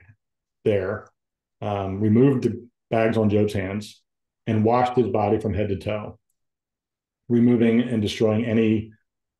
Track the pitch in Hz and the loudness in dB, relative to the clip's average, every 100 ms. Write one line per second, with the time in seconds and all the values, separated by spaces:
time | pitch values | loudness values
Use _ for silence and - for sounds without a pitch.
0 | _ _ _ _ _ _ 113 101 92 107 | _ _ _ _ _ _ -2 0 -2 -8
1 | - _ _ _ _ - 104 101 95 95 | -12 _ _ _ _ -12 -6 -6 -4 -2
2 | 107 113 139 123 113 - - _ - 113 | 2 4 4 2 -2 -6 -14 _ -6 0
3 | 113 113 107 104 104 101 95 104 - - | 0 2 2 2 0 -2 -6 -8 -10 -18
4 | _ _ _ _ 117 110 107 123 123 127 | _ _ _ _ -4 0 2 2 2 0
5 | 107 107 104 110 107 92 101 80 104 107 | 0 0 0 0 -2 -4 -4 -6 -6 -8
6 | - - _ _ _ _ _ _ _ _ | -10 -18 _ _ _ _ _ _ _ _
7 | _ _ - 120 120 120 113 117 123 113 | _ _ -2 2 4 4 2 2 0 -2
8 | 104 - 110 107 117 113 110 110 - - | -4 0 0 0 0 0 2 0 -4 -16
9 | _ _ _ | _ _ _